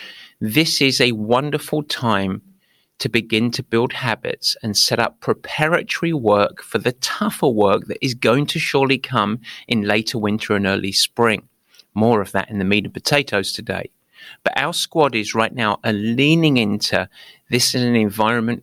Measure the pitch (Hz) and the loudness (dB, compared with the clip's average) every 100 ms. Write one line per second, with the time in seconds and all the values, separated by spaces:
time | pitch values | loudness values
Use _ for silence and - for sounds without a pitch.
0 | - - - _ 110 120 160 - 135 131 | -18 -20 -20 _ -2 0 0 2 0 2
1 | 127 110 107 120 147 143 - 156 147 - | 0 0 0 0 0 -4 -4 -4 -4 -4
2 | 120 101 98 95 - _ _ _ _ - | 0 0 0 -4 -10 _ _ _ _ -10
3 | 120 117 - 110 120 120 - 113 120 - | -2 -2 0 0 0 -2 -2 -2 0 -2
4 | 123 107 - - - - 113 104 113 117 | -4 -4 -6 -6 -6 -4 -2 -2 0 0
5 | 113 - - 110 - - 156 170 - - | -2 -2 -4 -4 -4 -2 0 0 -2 -4
6 | 170 160 110 104 101 - - 110 107 - | -2 0 4 4 2 -2 -6 -2 -2 -4
7 | - - 208 - 156 110 101 104 101 - | -6 -4 -4 0 0 4 4 2 -2 -6
8 | 135 120 117 120 147 165 147 139 135 135 | -6 -2 2 2 0 -4 -2 0 2 0
9 | - 123 104 117 - - - 117 101 107 | 0 0 0 -2 -8 -20 -4 -2 2 0
10 | 110 113 104 107 - 104 98 98 98 95 | 0 -2 -2 -2 -2 0 2 0 -2 -2
11 | - - 117 107 - _ _ _ _ 104 | -2 2 2 2 -4 _ _ _ _ 0
12 | 110 113 95 98 - 107 95 104 98 - | 4 4 0 -4 -4 -2 2 2 0 -6
13 | - 147 - 101 98 - 104 92 - _ | -2 0 0 -2 -4 -6 -8 -8 -10 _
14 | _ _ - - - - 143 170 - 170 | _ _ -20 -6 -2 0 -2 -2 -2 2
15 | 143 117 104 113 113 127 110 101 117 104 | 2 2 -2 0 0 0 -2 0 -2 -2
16 | 107 120 143 165 160 131 104 104 - 92 | 0 2 4 6 4 4 2 0 0 -2
17 | 92 - - - _ 123 - 131 123 120 | -2 -8 -20 -20 _ 0 0 0 2 2
18 | 107 101 110 120 113 120 | 2 2 2 2 -2 -4